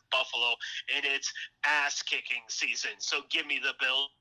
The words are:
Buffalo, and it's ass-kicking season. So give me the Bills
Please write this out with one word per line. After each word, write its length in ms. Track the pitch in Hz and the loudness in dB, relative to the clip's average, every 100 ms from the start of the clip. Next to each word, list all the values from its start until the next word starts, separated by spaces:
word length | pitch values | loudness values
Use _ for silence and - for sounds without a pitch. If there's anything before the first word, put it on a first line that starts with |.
| _ | _
Buffalo, 440 | - - 123 117 120 - - - 135 | 0 0 0 0 0 -2 -6 -2 0
and 80 | |
it's 300 | 139 139 - - - _ 143 | 2 0 -2 -4 -10 _ 2
ass-kicking 800 | 147 143 - - 139 - 120 - | 4 4 0 0 -2 -2 -6 -4
season. 440 | - 135 117 - - | -2 -2 0 -4 -4
So 180 | - 147 135 | -2 -2 0
give 160 | 160 147 | -2 0
me 120 | 139 | 0
the 120 | 139 127 | -2 0
Bills 300 | 135 131 139 _ | 0 2 -2 _